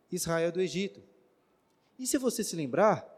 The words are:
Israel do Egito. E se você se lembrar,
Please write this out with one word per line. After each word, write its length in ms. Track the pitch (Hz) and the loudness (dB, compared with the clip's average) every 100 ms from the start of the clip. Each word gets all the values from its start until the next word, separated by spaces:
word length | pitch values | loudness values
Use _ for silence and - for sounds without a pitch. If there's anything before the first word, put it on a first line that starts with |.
| - | -10
Israel 400 | 180 165 165 170 | -6 -2 0 0
do 80 | 170 | 0
Egito. 400 | 180 156 196 - - _ _ _ _ _ _ _ _ - | -2 -2 -6 -8 -20 _ _ _ _ _ _ _ _ -10
E 80 | 254 | -2
se 120 | 277 | 0
você 260 | 254 - | 0 -2
se 100 | 202 | -4
lembrar, 540 | 170 135 139 208 156 - | -4 -2 4 4 4 -2